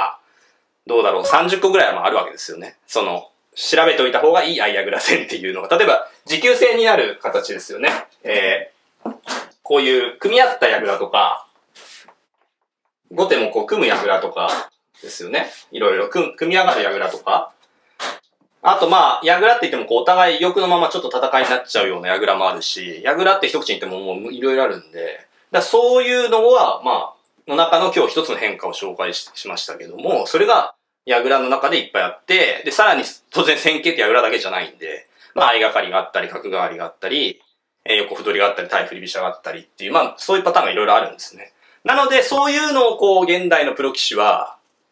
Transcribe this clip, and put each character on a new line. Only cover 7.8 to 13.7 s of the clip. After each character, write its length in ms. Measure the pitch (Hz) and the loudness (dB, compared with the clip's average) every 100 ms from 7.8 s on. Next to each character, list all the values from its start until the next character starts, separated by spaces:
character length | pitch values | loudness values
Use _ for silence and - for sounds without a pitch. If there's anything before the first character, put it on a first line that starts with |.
| 147 - - _ | -2 -2 -10 _
え 480 | - 104 98 98 - _ _ _ | -4 -2 0 -2 -6 _ _ _
ー、 100 | - - - - - _ | -14 -14 -12 -12 -12 _
こ 140 | - 143 | 0 0
う 40 | |
い 320 | 131 127 120 | 4 2 0
う 40 | - | -4
組 160 | 202 | 2
み 80 | 240 | 4
合 120 | 254 | 4
っ 40 | - | 4
た 80 | - | 0
矢 140 | - | 0
倉 180 | 104 101 | -2 -4
と 100 | - | -2
か、 380 | 104 - - - _ _ - - - - _ _ _ _ _ _ _ _ _ _ | 0 0 -2 -10 _ _ -20 -20 -20 -20 _ _ _ _ _ _ _ _ _ _
後 140 | - 190 | -4 0
手 100 | 135 | 2
も 140 | 110 | 0
こ 120 | - | -2
う 40 | |
組 160 | - | -2